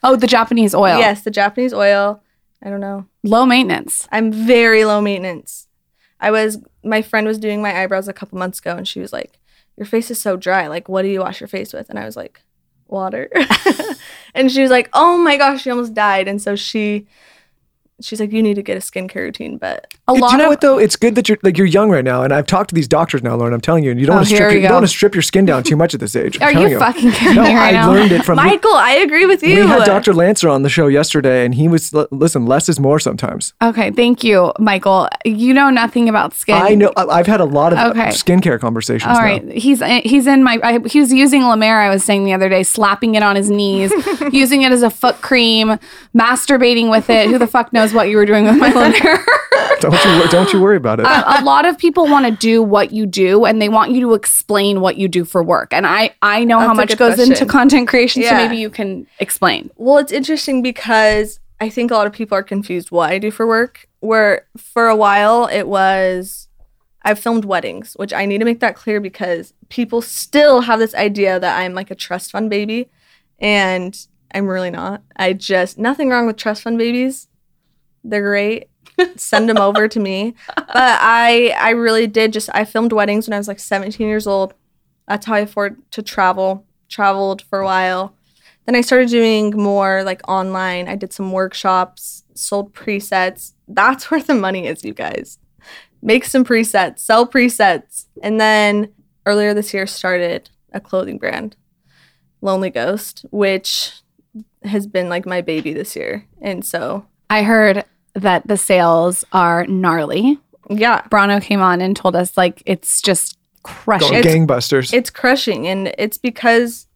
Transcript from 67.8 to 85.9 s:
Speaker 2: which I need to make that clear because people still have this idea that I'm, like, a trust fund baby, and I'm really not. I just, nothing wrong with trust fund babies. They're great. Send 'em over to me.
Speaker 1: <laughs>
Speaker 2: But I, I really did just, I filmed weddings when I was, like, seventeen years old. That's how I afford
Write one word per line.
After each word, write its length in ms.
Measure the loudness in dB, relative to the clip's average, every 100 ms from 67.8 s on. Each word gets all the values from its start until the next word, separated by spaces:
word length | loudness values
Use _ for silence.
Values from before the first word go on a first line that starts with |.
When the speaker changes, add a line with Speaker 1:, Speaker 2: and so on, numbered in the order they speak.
| -16 -14
Speaker 2:
which 180 | -8
I 120 | -6 -4
need 120 | -2
to 80 | -2
make 160 | -2
that 140 | -4 -4
clear 260 | -6 -6
because 520 | -6 -10 -6 -6 -8 _ _
people 340 | -8 -4 -4
still 600 | -6 -12 -2 2 4 4
have 180 | 2 0
this 160 | -2 -2
idea 460 | -4 0 -2 0
that 180 | -2 -4
I'm, 140 | -6
like, 180 | -8 -12
a 40 | -14
trust 360 | -10 -10 -10
fund 180 | -8 -6
baby, 400 | -4 -6 -8 -10 _ _ _ _ _
and 600 | -2 0 0 -2 -8 -14 -20 _ _
I'm 140 | -6 -4
really 240 | -4 -6
not. 300 | -8 -10 -12 _ -6
I 160 | -4
just, 440 | -4 -4 -2 -2 -4
nothing 320 | -4 -2 -2
wrong 160 | 0 -2
with 120 | -4
trust 240 | -8 -8
fund 140 | -6 -4
babies. 500 | -4 -2 -4 -6 -18 _ _ _ _ _ _ _
They're 180 | -8 -6
great. 460 | -2 -2 -2 -6 -12 _ _ -4 -4 -4
Send 340 | -4 0 0
'em 80 | 2
over 300 | 2 2 0
to 120 | -2
me. 360 | -4 -4 -8 -10 -12
Speaker 1:
<laughs> 100 | -12
Speaker 2:
But 120 | -4 0 2 2
I, 520 | 2 2 4 4 2 0
I 100 | -2
really 360 | 0 0 0 0
did 260 | 0 -2
just, 160 | -2 -6
I 100 | -6 -4
filmed 280 | -2 -2
weddings 340 | 0 -2 -2 -4
when 60 |
I 40 | -8
was, 100 | -8
like, 120 | -12
seventeen 480 | -6 -6 -6 -6 -4
years 200 | -4 -2
old. 260 | -4 -4 _ _ _ _ _ -10
That's 180 | -10 -4
how 100 | -4
I 40 |
afford 380 | -4 -6 -8 -8 _